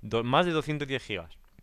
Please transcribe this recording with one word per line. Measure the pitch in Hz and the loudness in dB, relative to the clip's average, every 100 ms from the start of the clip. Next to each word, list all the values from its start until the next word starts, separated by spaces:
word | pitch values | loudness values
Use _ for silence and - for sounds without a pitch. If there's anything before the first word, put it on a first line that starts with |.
do-, | 107 113 | -2 0
más | 120 143 180 | 4 4 4
de | |
doscientos | 156 147 151 139 | 0 -2 -4 -2
diez | 131 | -4
gigas. | - 98 82 - - - | -4 -6 -6 -18 -20 -20